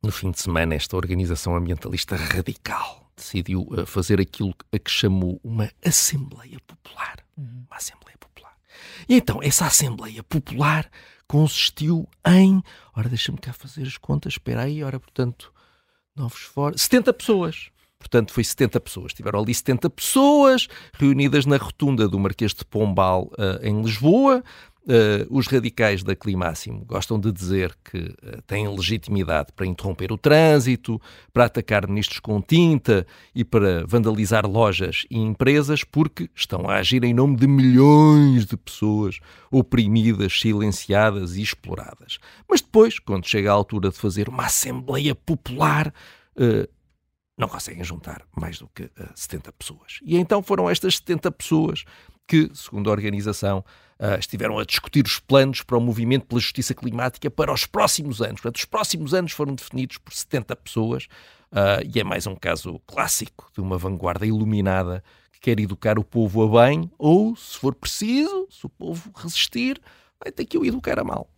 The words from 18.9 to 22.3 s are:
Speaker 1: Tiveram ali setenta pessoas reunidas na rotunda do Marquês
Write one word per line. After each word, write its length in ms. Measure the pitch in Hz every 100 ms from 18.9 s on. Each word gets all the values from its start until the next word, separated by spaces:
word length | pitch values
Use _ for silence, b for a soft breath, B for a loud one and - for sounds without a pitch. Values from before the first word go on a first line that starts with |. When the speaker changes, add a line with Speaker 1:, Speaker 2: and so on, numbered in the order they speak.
| - -
Speaker 1:
Tiveram 240 | - 104 104
ali 160 | 107
setenta 340 | 120 - 127 170
pessoas 760 | - - 269 277 294 277 254 - B B
reunidas 520 | - 139 135 143 143 135
na 100 | 139
rotunda 520 | - - 143 127 107
do 100 | 98
Marquês 340 | 98